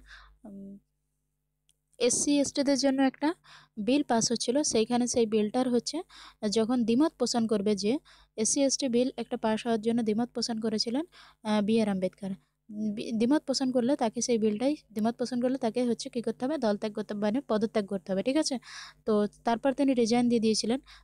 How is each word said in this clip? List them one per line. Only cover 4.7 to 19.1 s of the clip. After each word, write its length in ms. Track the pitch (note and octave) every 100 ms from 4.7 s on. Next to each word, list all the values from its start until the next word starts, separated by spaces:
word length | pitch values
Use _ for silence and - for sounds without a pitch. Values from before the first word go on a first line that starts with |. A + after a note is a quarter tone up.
| A3+ A3+ A#3+ A#3+
সেই 180 | B3 A3+
বিলটার 440 | G#3+ G#3 B3+ B3+
হচ্ছে 320 | A#3+ - D4+ - - - _ A3
যখন 320 | G#3+ A3 B3+
দ্বিমত 280 | A3 A#3 D#4+ -
পোষণ 280 | A#3 A#3+ A3+
করবে 280 | G#3+ G3+ G3+
যে 240 | G3+ C#4+ - - _ -
এসসি 280 | A3 D4
এসটি 240 | C#4 - C#4
বিল 220 | A#3 B3+ -
একটা 200 | A#3 A#3+
পাস 280 | A3 A3 -
হওয়ার 160 | A3+
জন্য 220 | A3 A#3
দ্বিমত 260 | G#3+ G#3+ B3
পোষণ 300 | - A3+ A3+
করেছিলেন, 460 | A3 G#3 A#3+ B3 F4 - - _
আহ, 180 | A3 G#3+
বি 200 | G#3 A3+
আর 80 | G#3
আম্বেদকর। 420 | F#3+ F#3 - F#3+ G3 _ _ _
বি-, 420 | G#3 G#3+ G#3 -
দ্বিমত 280 | A3+ A#3 D4+
পোষণ 280 | - B3+ C4
করলে 240 | B3+ A#3+ D4
তাকে 260 | A#3 A#3+
সেই 160 | A3+ A#3
বিলটাই, 380 | G#3+ G#3 B3+ D4+ -
দ্বিমত 240 | G#3 G#3+ A#3
পোষণ 260 | A#3+ B3
করলে 160 | B3 C4
তাকে 280 | A3+ A#3+ B3
হচ্ছে 240 | A3+ C4+
কী 120 | A#3+
করতে 240 | A3+ A3+ C4
হবে? 120 | D#4
দল 200 | A#3 G3+
ত্যাগ 160 | A3
করতে, 200 | G#3 G#3
মানে 280 | G#3+ G#3 A#3
পদত্যাগ 440 | - G#3+ G#3+ A3+ G3+
করতে 260 | G3 -
হবে, 120 | F#3+
ঠিক 140 | A3 C#4+
আছে? 180 | D4+ B3 - - - -
তো 220 | -